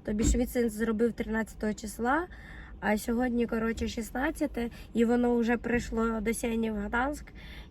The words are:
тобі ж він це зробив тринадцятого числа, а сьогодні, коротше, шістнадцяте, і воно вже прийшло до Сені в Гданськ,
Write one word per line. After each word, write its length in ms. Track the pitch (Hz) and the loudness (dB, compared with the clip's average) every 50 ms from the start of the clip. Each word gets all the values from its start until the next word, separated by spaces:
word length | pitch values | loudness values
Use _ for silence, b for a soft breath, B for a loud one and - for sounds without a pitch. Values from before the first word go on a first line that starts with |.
| - | -6
тобі 180 | - 214 208 226 | -4 0 4 4
ж 140 | 220 226 | 4 4
він 100 | 240 247 | 4 2
це 220 | 247 - 247 240 233 | 2 2 0 0 0
зробив 440 | 214 208 226 226 220 208 240 233 220 | 0 0 0 0 2 2 2 2 2
тринадцятого 600 | - 226 220 220 226 214 - - - 226 214 208 | -2 -4 -2 -2 -2 -2 -4 -6 -4 -4 -4 -2
числа, 540 | - - 208 - - 226 247 277 320 359 359 B B B B B B B B B - | -4 -6 -10 -6 -2 0 2 2 2 0 -2 B B B B B B B B B -4
а 180 | - 202 214 | 0 2 2
сьогодні, 500 | 208 - - 233 233 254 254 233 240 233 | 2 2 0 0 2 2 2 2 0 0
коротше, 400 | 226 233 226 226 226 226 - 226 | 0 0 0 0 0 0 0 -2
шістнадцяте, 840 | 226 - 240 220 - - 247 269 320 302 - 311 277 - 233 233 226 B B B B - | -4 -2 -4 -6 -6 -4 -2 -2 -2 0 0 -2 -2 -2 -4 -4 -4 B B B B 2
і 120 | 220 233 | 4 4
воно 300 | 226 240 240 240 240 240 | 6 6 6 4 4 4
вже 220 | 240 226 220 240 | 4 4 4 2
прийшло 640 | 226 - 240 233 240 208 - 226 226 226 226 226 220 | 2 2 0 0 0 0 0 0 0 0 2 0 0
до 120 | 202 226 226 | 0 -2 0
Сені 380 | - - 233 226 226 226 220 | 0 -2 0 0 0 0 0
в 40 | 214 | -2
Гданськ, 500 | 208 202 208 220 233 254 285 302 - - - B B B B B B B B | -2 -2 0 0 0 0 0 -2 -4 -10 -14 B B B B B B B B